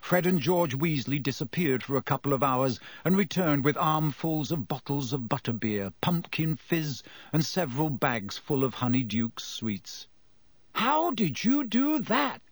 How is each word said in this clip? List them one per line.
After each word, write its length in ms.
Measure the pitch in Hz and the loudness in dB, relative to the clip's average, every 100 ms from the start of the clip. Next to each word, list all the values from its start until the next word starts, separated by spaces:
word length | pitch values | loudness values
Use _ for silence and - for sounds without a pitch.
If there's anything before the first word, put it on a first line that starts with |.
Fred 220 | - 180 | 2 2
and 160 | 175 185 | 4 2
George 340 | 131 180 170 | 2 2 2
Weasley 480 | 131 170 151 123 143 | 0 0 0 -2 -2
disappeared 600 | 139 131 139 - 170 127 | -2 -4 -6 -2 0 0
for 120 | - | 0
a 80 | 139 | -4
couple 300 | - 139 143 | 0 -2 0
of 100 | 139 | 2
hours 380 | 139 127 131 113 - - | 2 2 2 -2 -10 -6
and 140 | - 190 | 2 2
returned 480 | 202 175 175 143 135 | 2 2 2 4 2
with 100 | 147 | 2
armfuls 760 | 165 156 156 139 165 156 139 | 2 2 0 -2 -2 -2 -2
of 160 | 165 - | -4 -4
bottles 460 | 143 - 143 131 | -6 -2 -4 -2
of 160 | 139 117 | -4 -2
butterbeer, 640 | 139 - 117 113 104 98 - | -2 -2 -2 -2 -2 -4 -2
pumpkin 560 | - 170 - - 160 156 | 0 0 -2 -2 -2 -2
fizz, 460 | - 170 156 127 - - - | -2 -2 0 -6 -10 -20 -2
and 100 | 156 | 0
several 460 | 165 - 165 123 160 | 0 0 -2 0 -2
bags 480 | 127 143 117 98 - | 2 0 0 -4 -10
full 260 | - 139 | -2 0
of 120 | 131 - | 0 0
Honeyduke 640 | 123 127 120 110 117 - | 2 2 2 0 -2 -4
sweets. 680 | - - 113 98 - - - - - - - - - | -10 -6 -4 -4 -8 -16 -16 -20 -20 -20 -20 -20 -10
How 360 | - 226 302 339 | -2 2 2 0
did 340 | 247 185 123 | 0 0 0
you 200 | 208 277 | 2 2
do 340 | 262 220 277 311 | 2 2 2 0
that? 420 | 185 226 285 - - | 0 0 0 -4 -14